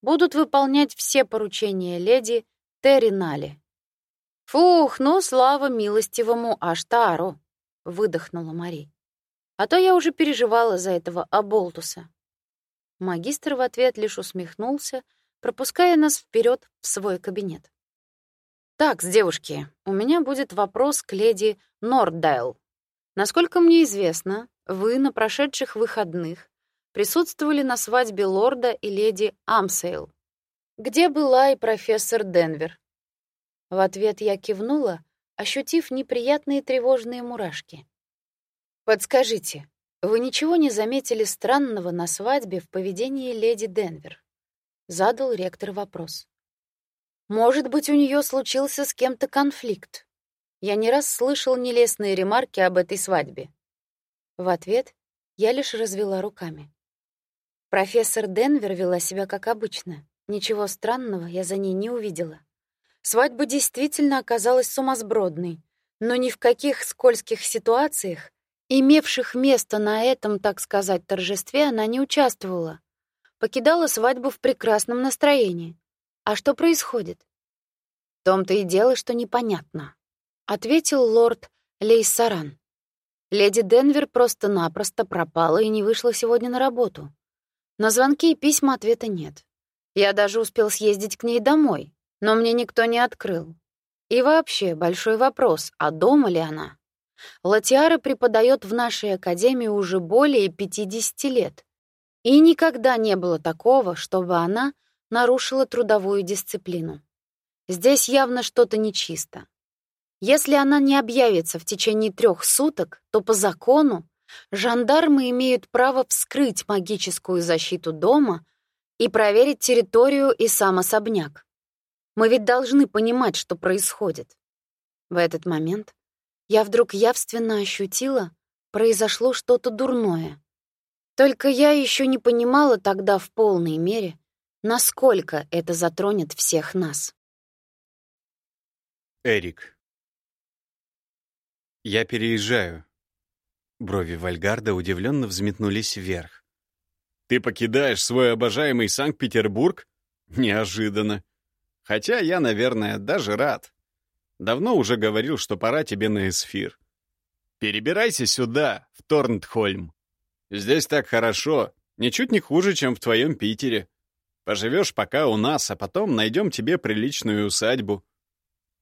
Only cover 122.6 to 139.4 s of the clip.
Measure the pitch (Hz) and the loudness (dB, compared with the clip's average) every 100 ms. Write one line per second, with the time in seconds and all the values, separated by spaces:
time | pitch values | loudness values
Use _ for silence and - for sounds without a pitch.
122.6 | 254 277 277 214 226 254 226 - - 170 | 4 4 4 2 0 2 0 -2 -8 -4
123.6 | 185 190 190 - 196 151 - _ _ _ | -2 -2 -2 -4 -6 -6 -12 _ _ _
124.6 | _ _ _ _ _ 175 170 165 180 156 | _ _ _ _ _ -2 0 -2 -4 -4
125.6 | 160 202 - _ _ _ _ _ _ 214 | -2 -6 -8 _ _ _ _ _ _ 2
126.6 | 202 233 240 202 233 247 - 233 226 214 | 2 2 0 2 2 2 -4 -4 -2 -2
127.6 | 196 - 196 - 262 262 175 - _ _ | -4 -6 -6 -4 -2 -2 -4 -10 _ _
128.6 | _ 208 226 202 214 - 247 240 - 247 | _ 0 2 2 0 0 0 0 2 2
129.6 | 247 220 262 247 214 165 160 147 _ _ | 0 -2 -2 0 0 -2 -4 -12 _ _
130.6 | _ _ _ _ _ - 269 - 277 254 | _ _ _ _ _ 2 4 4 0 4
131.6 | 294 294 254 - 262 262 240 240 240 277 | 4 4 2 0 0 2 2 2 4 4
132.6 | 294 214 196 190 196 190 - - 214 185 | 4 4 0 0 2 0 -2 0 2 2
133.6 | 170 156 170 226 185 - _ _ _ _ | 0 -2 -2 -2 -6 -10 _ _ _ _
134.6 | 214 240 - - 262 196 - 151 147 170 | -4 0 -2 2 4 4 0 -6 -4 -6
135.6 | 165 165 170 165 196 208 156 - - 160 | -4 -2 -2 -2 -2 -2 -4 -4 -2 -2
136.6 | 151 185 160 147 - - _ _ _ _ | -2 -4 -4 -4 -10 -14 _ _ _ _
137.6 | _ _ _ _ _ _ _ _ _ _ | _ _ _ _ _ _ _ _ _ _
138.6 | _ _ _ _ _ _ 123 107 | _ _ _ _ _ _ -2 -2